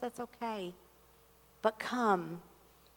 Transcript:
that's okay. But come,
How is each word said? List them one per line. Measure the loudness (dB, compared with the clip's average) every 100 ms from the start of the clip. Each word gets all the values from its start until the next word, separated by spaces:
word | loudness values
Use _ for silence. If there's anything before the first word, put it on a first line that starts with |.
that's | -8 -8
okay. | -12 -8 -6 -6 -8 -10 -18 -20 -20 -20 -20 _ _ _
But | 0 0
come, | -4 2 4 4 2 -10 -14 -20 -20 -20 -16